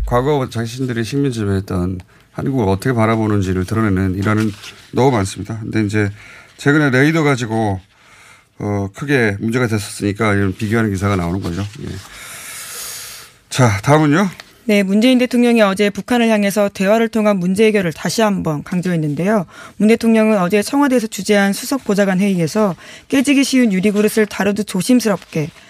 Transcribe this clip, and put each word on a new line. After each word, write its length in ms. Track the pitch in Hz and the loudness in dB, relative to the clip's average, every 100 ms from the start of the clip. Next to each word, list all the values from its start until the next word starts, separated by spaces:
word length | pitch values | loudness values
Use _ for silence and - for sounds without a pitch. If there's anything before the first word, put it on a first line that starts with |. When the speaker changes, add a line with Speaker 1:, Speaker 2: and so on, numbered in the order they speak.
| - | -2
Speaker 1:
과거 420 | 123 131 147 127 | 0 2 0 -2
자신들이 560 | 120 113 123 127 117 | -6 -6 -6 -6 -4
식민지 360 | 110 139 143 113 | -4 -2 -2 -2
지배했던 600 | 101 98 98 92 90 90 - _ _ | -2 -2 -2 -4 -4 -6 -12 _ _
한국을 360 | - 139 135 98 | -8 -4 0 0
어떻게 240 | 95 131 | 0 0
바라보는지를 720 | 120 110 113 107 104 92 92 | 0 2 2 0 0 0 -2
드러내는 500 | 92 110 110 95 95 92 | -2 0 0 0 0 -2
일화는 340 | 101 107 110 101 - - - | -2 0 -2 -6 -16 -20 -6
너무 180 | - 131 | 0 2
많습니다. 480 | 120 95 - 95 113 | 2 -2 -6 -10 -8
근데 220 | 113 113 | -4 -2
이제 260 | 104 107 104 104 - - - - | 0 0 -2 -4 -16 -20 -20 -4
최근에 340 | 139 151 147 | 0 2 2
레이더 320 | 127 147 160 | 2 2 2
가지고, 580 | 147 131 117 113 107 92 - _ _ - - - _ - | 0 0 -2 -2 -2 -4 -10 _ _ -20 -20 -20 _ -8
어, 300 | 104 101 98 | -4 -4 -6
크게 420 | - 143 139 110 101 | -6 -2 0 0 -2
문제가 260 | 110 123 123 | -2 -2 -2
됐었으니까 680 | 107 - - 101 101 110 | -2 -6 -6 -4 -2 0
이런 200 | 101 98 | 0 -2
비교하는 360 | 92 107 117 113 | -2 -2 0 0
기사가 260 | 95 101 98 | -2 -2 -2
나오는 240 | 85 92 | -2 -4
거죠. 220 | 95 85 104 - | -6 -6 -8 -10
예. 60 | - 98 - - - - - - - - - - - - - _ - | -12 -12 -16 -18 -18 -16 -16 -16 -16 -14 -14 -14 -16 -18 -20 _ -6
자, 280 | - 123 101 | 2 2 2
다음은요? 460 | 127 151 - 269 202 - - - 240 | 2 4 4 2 0 -4 -20 -8 0
Speaker 2:
네, 160 | 208 | 2
문재인 360 | 190 208 254 254 | 2 2 4 4
대통령이 420 | 247 247 240 233 | 2 2 4 4
어제 300 | 202 190 208 | 2 2 0
북한을 400 | 202 - 240 226 | -2 -2 0 2
향해서 400 | 214 202 208 202 | 2 0 0 -2
대화를 380 | - 190 226 226 | 0 2 2 2
통한 280 | 220 208 202 | 0 0 0
문제 300 | 175 190 220 | 0 2 2
해결을 260 | 208 180 | 2 0
다시 300 | - 180 - | -4 -4 0
한번 400 | 214 185 165 147 | 0 0 -2 -4
강조했는데요. 840 | - 180 180 170 151 143 180 220 160 - - - | -4 -4 -2 -2 -2 -2 0 0 -2 -10 -12 0
문 120 | 214 | 2
대통령은 500 | 226 226 226 220 214 | 4 4 4 4 2
어제 240 | 175 208 | 2 0
청와대에서 440 | 208 277 285 254 214 | 0 0 2 2 -2
주재한 440 | - 190 208 196 | -4 0 2 2
수석 320 | 196 - 269 | -2 -4 -4
보좌관 340 | - 196 196 185 | 0 0 2 2
회의에서 560 | 202 185 156 214 208 165 - - - | 2 0 0 0 0 -2 -12 -20 -2
깨지기 360 | 269 269 269 | 0 2 2
쉬운 280 | 262 262 240 | 2 2 2
유리 160 | 185 202 | 2 0
그릇을 340 | 202 208 226 | 2 2 2
다루듯 420 | 208 - 196 202 208 | 0 0 0 0 -2
조심스럽게 840 | 185 175 247 220 185 - 165 151 - | -2 2 2 2 -2 -4 -6 -6 -8